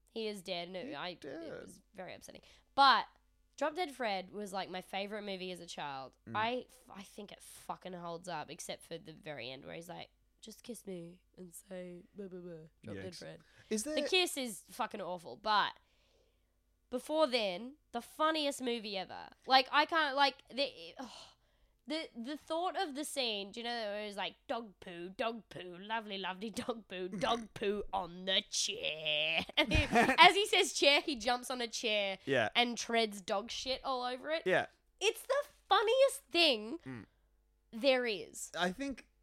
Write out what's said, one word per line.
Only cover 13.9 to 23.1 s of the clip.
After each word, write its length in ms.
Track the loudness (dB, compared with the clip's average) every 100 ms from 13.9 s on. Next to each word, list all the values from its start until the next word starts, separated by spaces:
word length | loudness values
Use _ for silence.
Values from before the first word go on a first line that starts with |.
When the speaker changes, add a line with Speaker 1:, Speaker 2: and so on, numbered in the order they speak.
| -2
Speaker 2:
there 120 | 2
Speaker 1:
kiss 300 | 2 2 -2
is 260 | -6 -8 -10
fucking 300 | -6 -4 -6
awful, 360 | -8 -8 -10 -6
but 280 | 2 4 4 -2 _ _ _ _ _ _ _ _ _ _ _
before 380 | -8 0 2 4
then, 460 | 4 0 -2 -8 -16 _
the 100 | -10
funniest 600 | -8 0 2 4 0 -2
movie 360 | -2 -4 -4 -6
ever. 300 | -6 -10 -14 -12 6
Like, 220 | 6 8
I 120 | 4 4
can't, 300 | 2 2 4
like, 200 | 2 2 -6 -2
the, 100 | -2 -4 -14 -12
oh, 120 | -12 -14 -20 _ _ _ _ _ -6
the, 120 | -6 -6 -10 -10
the 120 | -10
thought 380 | -4 -2 0 -2
of 140 | -2 -4
the 80 |
scene, 460 | -4